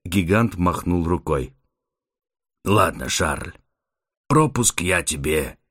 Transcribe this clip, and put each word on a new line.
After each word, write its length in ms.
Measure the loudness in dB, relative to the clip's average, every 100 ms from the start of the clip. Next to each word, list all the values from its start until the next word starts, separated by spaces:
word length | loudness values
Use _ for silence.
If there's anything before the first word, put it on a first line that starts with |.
гигант 500 | -4 -2 2 2 2 0
махнул 480 | 0 0 -2 0
рукой. 500 | 0 -2 0 -2 -4 -12 _ _ _ _ _ _ _ _ _ _
"Ладно, 440 | 0 2 2 0 -4
Шарль, 440 | -2 -2 -4 -8 -16 _ _ _ _ _ _ 0
пропуск 520 | 2 4 2 0 0
я 220 | 0 0
тебе 560 | -2 -4 -2 -2 -2 -10 _